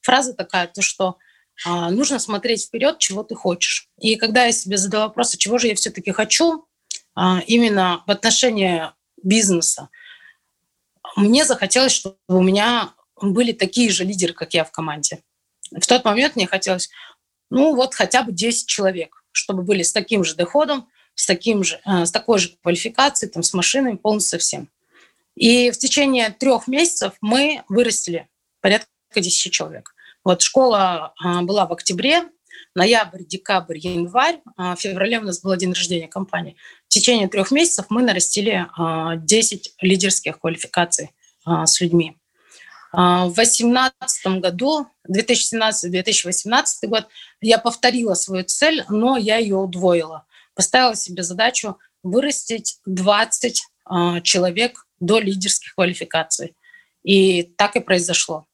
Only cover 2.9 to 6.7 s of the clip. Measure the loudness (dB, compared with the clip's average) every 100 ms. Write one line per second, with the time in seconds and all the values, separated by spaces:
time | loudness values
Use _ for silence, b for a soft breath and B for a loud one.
2.9 | 0 -4 -4 -10 -4 -4 -2 -2 -4 _
3.9 | _ 0 0 2 2 2 0 -2 -2 0
4.9 | 0 -2 -2 -4 -2 0 0 0 0 -4
5.9 | -6 -6 -2 0 2 2 0 _